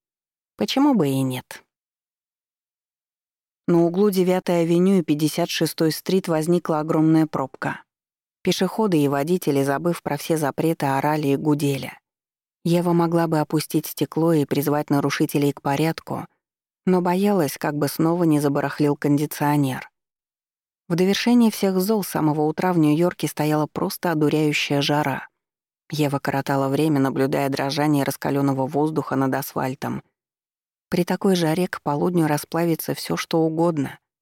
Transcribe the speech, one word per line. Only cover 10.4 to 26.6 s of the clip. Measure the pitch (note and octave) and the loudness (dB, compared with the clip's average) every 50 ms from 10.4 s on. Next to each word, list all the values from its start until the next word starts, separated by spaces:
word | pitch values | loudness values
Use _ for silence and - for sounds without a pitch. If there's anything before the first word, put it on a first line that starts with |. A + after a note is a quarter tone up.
| D#3+ C3+ - - D#3+ D#3+ E3 - - | 0 -2 -2 0 -2 -2 0 0 -2
орали | C#3 C3+ C3+ C#3 D3 D3+ D#3 D3 C#3 | -2 0 0 0 0 0 0 0 0
и | C#3 | 0
гудели. | C#3 D#3 D#3 D3 D3 D3 C#3+ C#3 C3+ C3+ - - - _ _ _ _ _ _ _ _ _ _ _ _ - | 0 2 0 0 0 0 -2 -2 -4 -6 -12 -14 -16 _ _ _ _ _ _ _ _ _ _ _ _ -2
Ева | E3+ E3 F3 E3+ F3+ F3 | 0 2 2 2 2 2
могла | E3+ E3+ E3 E3+ E3+ E3 | 2 2 2 2 0 0
бы | D#3+ E3 D3+ | 2 0 0
опустить | D3+ - - D#3 D3+ - - D#3 D3 | 0 0 -2 -4 -2 -2 -4 -4 -4
стекло | - - - D3+ - - D#3+ D#3+ E3+ E3 | -4 -6 -6 -6 -4 -2 0 2 2 2
и | D3+ C#3+ | 2 2
призвать | - - D3 C#3 C#3+ C#3+ D3 D3+ - | 0 -2 -2 0 0 0 -2 0 0
нарушителей | D3 C#3 C3+ C#3 - - D#3 D3 - D#3 C#3+ C#3+ C#3 | 0 0 0 0 0 0 -2 0 0 0 0 0 -2
к | - | -2
порядку, | - C#3+ C#3 C#3 D3+ D#3+ D#3+ - - - - - - - _ _ _ _ _ _ _ _ _ _ - | -2 -2 0 0 0 0 -2 -4 -8 -10 -10 -10 -10 -14 _ _ _ _ _ _ _ _ _ _ -2
но | - F#3 F3+ | 0 2 2
боялась, | F3 F3+ F3 F#3 G3 G#3 G#3 F#3+ D#3 C3+ - - | 2 2 0 2 2 2 2 2 2 0 -2 -4
как | - D#3 D3 | -4 -4 -2
бы | D3 D3+ C#3 | -2 -2 -2
снова | - - D#3+ E3 E3+ F3 F3+ | -2 0 0 2 2 2 4
не | D#3+ D3+ D3 | 4 4 4
забарахлил | D3 D3 C#3 D3 C#3 C#3 - - D3+ D3 C#3+ | 2 2 0 0 -2 -2 -2 0 0 0 0
кондиционер. | - - D3 D3 C#3+ D3+ C#3+ - - D3+ D3 D3 D3 C#3+ C3 B2+ - - - _ _ _ _ _ _ _ _ _ _ _ _ _ _ _ _ _ _ _ - | 0 0 0 2 2 0 -2 -4 -2 0 0 2 2 0 0 -2 -6 -10 -16 _ _ _ _ _ _ _ _ _ _ _ _ _ _ _ _ _ _ _ -4
В | F3 | 0
довершение | E3 F#3 F#3+ G3 - - A#3+ A#3+ A#3+ A#3 A3 | 0 2 2 2 0 2 4 4 6 4 4
всех | G#3 - - G3 F#3+ F#3 | 2 0 0 0 0 0
зол | F#3 G3+ A3+ G#3+ F3+ | 0 0 0 -2 -2
с | - | -2
самого | - D#3+ D3+ D3+ D3 D#3 D3+ | -4 0 0 0 0 0 0
утра | D3+ D#3 - - F#3 F3+ | -2 -2 -2 -2 0 2
в | E3+ | 4
Нью-Йорке | D#3 D3+ D3+ D#3 F3 F3+ - - - D3+ | 4 4 4 2 2 0 0 -2 -6 -6
стояла | - - D3+ D3+ D3+ D3+ D3+ | -4 -2 -2 0 0 0 -2
просто | C#3+ - - F3+ F#3 - - - F3+ E3 | -2 -4 -4 -6 -6 -6 -4 -4 -2 0
одуряющая | D#3 D3 D3 C#3+ D3+ D#3 D3+ D3 - - - D3 C#3+ | 0 0 2 2 2 0 0 0 -2 -2 -2 -2 -2
жара. | C#3+ D#3 D3+ D3 D3+ C#3+ C3 - - - _ _ _ _ _ _ _ _ _ _ _ - | 0 0 0 0 0 -2 -4 -6 -10 -14 _ _ _ _ _ _ _ _ _ _ _ -10
Ева | - D3 D3+ C#3+ C#3 C#3 | -4 -2 -2 -2 -2 -4
коротала | - - C#3+ C#3 C3+ - C#3+ C#3 | -4 -2 -4 -4 -2 0 0 0